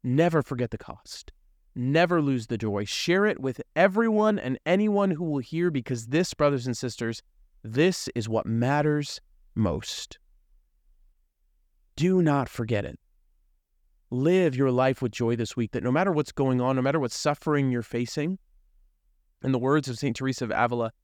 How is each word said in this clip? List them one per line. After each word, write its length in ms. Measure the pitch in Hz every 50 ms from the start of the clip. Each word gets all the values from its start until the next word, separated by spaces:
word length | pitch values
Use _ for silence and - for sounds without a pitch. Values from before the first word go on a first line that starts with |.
Never 400 | - 127 123 143 165 175 165 156
forget 280 | 135 - 139 120 123 113
the 60 | -
cost. 560 | - - - - - _ - - - - - - _ _ _ _ _ _ _ _
Never 460 | - 123 131 143 160 175 170 175 165
lose 240 | 147 143 135 123 110
the 100 | - 120
joy. 280 | 107 113 107 101 101 104
Share 420 | - - - - - 175 190 202
it 140 | 214 190 -
with 200 | 131 135 120 - - _ _
everyone 640 | 151 180 196 185 214 233 226 214 214 214 214 208 -
and 220 | - 127 131 - _
anyone 460 | 156 180 196 208 214 202 202 202 196
who 140 | 170 147 175
will 160 | 160 147 139
hear, 320 | 120 - 160 160 175 180
because 340 | 156 135 113 - 131 117 110
this, 260 | 117 131 160 180 -
brothers 360 | - - 151 147 143 131 120 131
and 80 | 120
sisters, 440 | - - 123 - - 117 113 113 - _ _ _ _ - _ _ _ -
this 440 | 113 110 127 160 185 180 - - - -
is 140 | 120 107 110
what 180 | 110 110 -
matters 760 | - 113 117 117 127 143 147 147 151 151 147 147 - - - _ _ _ _ _ _ _
most. 640 | 104 107 92 76 90 - - - - - - - _ _ _ _ _ _ _ _ _ _ _ _ _ _ _ _ _ _ _ _ _ _ _ _ _ _ _ _ _ _ _ _ _ _ _ _
Do 260 | - 151 180 190 185
not 260 | 175 156 143 139 127 -
forget 360 | - - 117 110 117 101 -
it. 120 | 64 - - _ _ _ _ _ _ _ _ _ _ _ _ _ _ _ _ _ _ _ _ _ _
Live 440 | 131 127 135 160 180 190 180 160 131
your 160 | 127 139 131
life 320 | 123 123 127 131 135 -
with 80 | 131 120
joy 240 | - - 120 113 120
this 220 | 113 117 - -
week, 160 | - 117 107
that 100 | - 123
no 80 | - 127
matter 220 | 127 156 185 196
what's 180 | 175 147 147 -
going 300 | - - 139 131 127 123
on, 160 | 123 127 135
no 60 | 131
matter 180 | 127 135 147 160
what 100 | 135 117
suffering 640 | - - - 151 147 - - 160 151 143 139 131
you're 100 | 123 120
facing, 560 | 110 - - 120 123 117 - 160 147 170 190 - _ _ _ _ _ _ _ _ _ _ _ _ _ _ _ _ _ _ _ _
in 80 | - 131
the 80 | 131 123
words 300 | 120 131 143 156 139 131
of 100 | 120 110
Saint 160 | - 139 120
Teresa 300 | - 131 131 127 - 127
of 80 | 110
Avila 400 | - - 117 120 120 120 117 113 - _